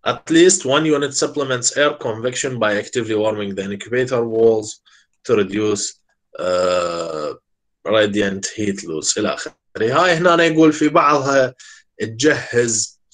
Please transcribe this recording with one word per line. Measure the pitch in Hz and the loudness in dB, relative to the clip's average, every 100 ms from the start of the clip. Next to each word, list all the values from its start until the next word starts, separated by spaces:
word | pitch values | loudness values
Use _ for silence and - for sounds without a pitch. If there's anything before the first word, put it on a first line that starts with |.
| - | -4
At | - - | -6 0
least | 165 180 185 | 6 6 4
one | 127 143 | 2 2
unit | 160 147 139 | 2 0 -2
supplements | 135 143 147 135 123 117 - | -2 -4 -2 -4 -2 -2 0
air | 147 139 123 | 0 0 -6
convection | 110 123 123 139 123 | -4 -4 -4 -6 -2
by | 107 101 | 0 0
actively | 101 127 110 | -4 -6 -2
warming | 110 107 107 101 | 0 0 -2 -6
the | 98 98 | -6 -8
incubator | 98 107 123 127 127 117 | -8 -4 -2 0 -2 0
walls | 113 113 110 110 - _ _ _ _ - | 4 4 4 -4 -14 _ _ _ _ 0
to | |
reduce, | 107 98 101 107 104 - - _ _ _ - | 0 2 0 0 -2 -4 -12 _ _ _ -6
uh, | 90 90 92 90 87 85 82 78 73 - _ _ _ _ 82 | -2 0 2 0 -2 -4 -6 -6 -8 -10 _ _ _ _ 0
radiant | 110 104 101 101 98 - - | 2 2 0 -2 -4 -8 -4
heat | 104 98 | -4 -4
loss | 85 78 - - | -8 -6 -4 -2
إلى | 101 | -4
آخره. | 80 - _ _ 95 | -4 -10 _ _ -4
هاي | 110 143 180 | -2 2 2
هنا | 165 175 | 2 2
أنا | 170 | 4
يقول | 165 160 160 | 2 4 4
في | 151 151 | 4 2
بعضها | 165 147 147 139 139 127 127 - - _ _ | 2 2 2 2 2 2 -4 -20 -20 _ _
تجهز | 113 113 147 135 - 120 120 110 - _ _ | -10 0 0 0 0 0 0 -2 -6 _ _